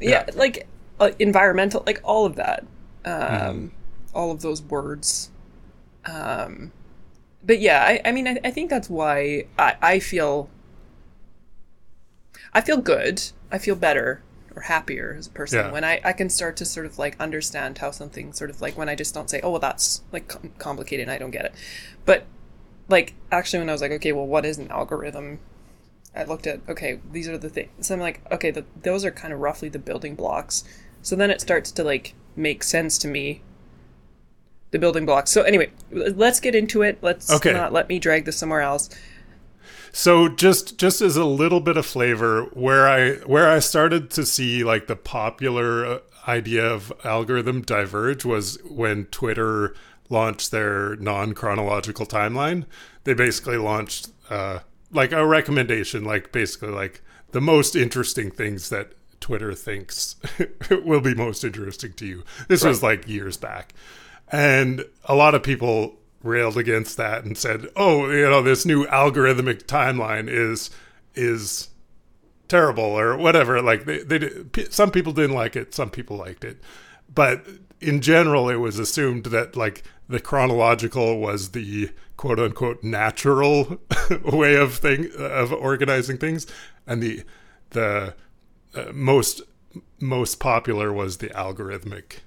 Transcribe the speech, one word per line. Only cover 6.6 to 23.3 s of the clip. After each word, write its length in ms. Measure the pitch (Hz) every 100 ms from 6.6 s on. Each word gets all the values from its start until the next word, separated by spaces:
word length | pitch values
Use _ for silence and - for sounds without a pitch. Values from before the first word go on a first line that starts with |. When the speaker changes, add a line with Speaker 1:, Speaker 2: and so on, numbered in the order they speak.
| 156 - - - - - _ _
Speaker 1:
but 140 | 185 226
yeah, 220 | 202 143
I, 180 | - 226
I 80 | 233
mean, 160 | 254 254
I, 100 | 254
I 60 | 254
think 180 | 254 349
that's 180 | 254 -
why 560 | 165 151 143 143 147 - -
I, 180 | 147 -
I 160 | 165 190
feel, 480 | - 180 147 143 139 - - - - - - - - - - - - - - - - _ - - -
I 80 | 214
feel 180 | 226 294
good. 440 | 247 - - 185 - - -
I 80 | 190
feel 180 | 202 185
better 460 | 170 143 120 135 - - - -
or 60 |
happier 520 | - 160 - 135 113 151
as 100 | 156
a 20 |
person 280 | - 147 120 101
Speaker 2:
Yeah. 60 |
Speaker 1:
when 120 | 151
I, 160 | 160 165
I 80 | 185
can 160 | 185 185
start 280 | - 170 165
to 60 |
sort 220 | 170 - 160
of, 120 | 156
like, 180 | 147 -
understand 580 | 156 156 151 147 135 135
how 120 | 143
something 400 | - 147 - 147
sort 180 | - 147
of, 100 | -
like, 160 | 135 160
when 120 | 151
I 60 |
just 200 | 147 151
don't 160 | 156 127
say, 100 | 143
"Oh, 80 | 180
well, 100 | 165
that's, 420 | 139 - - - -
like, 160 | - -
com-, 240 | - 156 -
complicated 460 | 147 139 - 139
and 80 | 123
I 60 | 131
don't 120 | 127
get 140 | -
it." 100 | - - - - - -
But, 200 | - 190 - - - - - - -
like, 260 | 185 165 - -